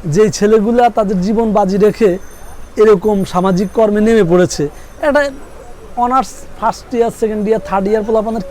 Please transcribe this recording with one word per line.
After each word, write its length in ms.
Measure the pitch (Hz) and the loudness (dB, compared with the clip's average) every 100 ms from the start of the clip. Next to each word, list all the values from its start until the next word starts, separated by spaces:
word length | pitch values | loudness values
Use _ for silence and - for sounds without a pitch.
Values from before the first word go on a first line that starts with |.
যেই 260 | 175 165 214 | 0 2 2
ছেলেগুলা 600 | - 208 220 208 240 240 | 2 2 2 2 2 2
তাদের 320 | 220 202 190 | 2 -2 -2
জীবন 300 | 185 220 226 | 0 0 0
বাজি 240 | 202 196 196 | 0 0 2
রেখে 420 | 208 - 214 180 - - - - - - | 2 4 0 0 -8 -18 -16 -16 -12 2
এরকম 480 | 214 202 214 202 | 4 4 2 -2
সামাজিক 440 | 185 180 190 180 202 | -2 0 0 0 0
কর্মে 260 | - 220 208 | 0 2 2
নেমে 240 | 220 226 175 | 4 4 4
পড়েছে, 360 | 180 180 - 143 - - - | 4 2 0 -6 -6 -20 -4
এটা 280 | 311 285 285 269 - - - - - - | 0 0 -2 -6 -18 -18 -18 -20 -12 -4
অনার্স 340 | 240 262 294 - - - | 0 0 -2 -12 -16 -4
ফার্স্ট 340 | 220 - - | -4 -4 -6
ইয়ার, 160 | 240 233 - | -2 -2 0
সেকেন্ড 280 | 220 214 208 | -4 -2 0
ইয়ার, 140 | 220 - | -2 0
থার্ড 200 | 196 208 | -2 0
ইয়ার 140 | 220 | -2
পোলাপানের 420 | 208 220 214 226 - | 0 -2 -2 -6 -2